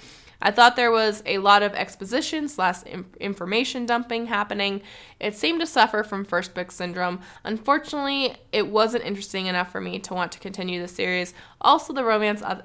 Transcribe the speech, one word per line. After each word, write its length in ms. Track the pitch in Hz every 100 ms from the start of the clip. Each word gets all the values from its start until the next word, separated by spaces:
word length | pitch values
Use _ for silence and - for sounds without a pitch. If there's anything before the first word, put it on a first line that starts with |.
| - - - -
I 120 | -
thought 240 | 208 240 247
there 160 | 240
was 280 | 226 220 208 214
a 120 | 202
lot 260 | 196 202
of 100 | 202
exposition 720 | - 185 - 196 247 311 320 294
slash 380 | - 185 180
in-, 220 | - 180 185 -
information 680 | 202 196 175 214 254 262 240
dumping 400 | 240 240 226 233
happening. 560 | 214 208 208 202 196 - - - -
It 160 | 214
seemed 240 | 208 302 339
to 80 | 330
suffer 380 | 277 220 214
from 200 | 214 196
first 300 | 196 175 185
book 160 | - 180
syndrome. 520 | - 180 175 180 180 - -
Unfortunately, 920 | - 220 220 294 302 302 277 277 262 - -
it 160 | 214 202
wasn't 360 | 214 220 240
interesting 420 | - 202 202 196 185
enough 260 | 180 180
for 80 | 190
me 180 | 185 185
to 160 | 185
want 160 | 180 175
to 80 | -
continue 420 | 190 190 185 180
the 60 | 180
series. 480 | - 185 180 180 - - -
Also, 320 | - 311 -
the 120 | 277
romance 360 | 240 214 214 208
a-, 220 | - 190